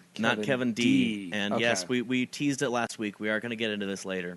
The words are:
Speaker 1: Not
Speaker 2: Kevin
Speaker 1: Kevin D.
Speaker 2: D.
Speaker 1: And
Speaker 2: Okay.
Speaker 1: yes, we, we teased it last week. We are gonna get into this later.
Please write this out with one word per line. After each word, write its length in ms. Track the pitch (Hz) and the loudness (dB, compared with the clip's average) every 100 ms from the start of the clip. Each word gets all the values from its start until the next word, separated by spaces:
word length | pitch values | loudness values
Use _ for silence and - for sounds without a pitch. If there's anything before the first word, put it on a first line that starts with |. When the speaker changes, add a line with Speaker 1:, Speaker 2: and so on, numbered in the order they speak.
| - - | -14 -2
Speaker 1:
Not 140 | 113 | 0
Speaker 2:
Kevin 120 | 113 | 2
Speaker 1:
Kevin 280 | 104 127 123 | 0 0 0
D. 560 | 110 120 131 120 104 92 | 2 4 4 4 0 -4
Speaker 2:
D. 20 | |
Speaker 1:
And 220 | 87 101 | -2 0
Speaker 2:
Okay. 80 | 117 | 2
Speaker 1:
yes, 260 | 117 107 90 | 2 2 0
we, 140 | 123 | -2
we 240 | 117 127 123 | 0 0 0
teased 340 | - 147 135 | -2 -2 0
it 80 | 139 | 0
last 300 | 120 113 - | 0 -2 -2
week. 200 | 107 95 | -6 -2
We 120 | 107 | -2
are 100 | 107 | 0
gonna 160 | 120 113 | -2 -2
get 140 | 113 | -2
into 160 | 104 98 | -2 -2
this 180 | 95 | -4
later. 320 | 98 92 87 | -4 -4 -6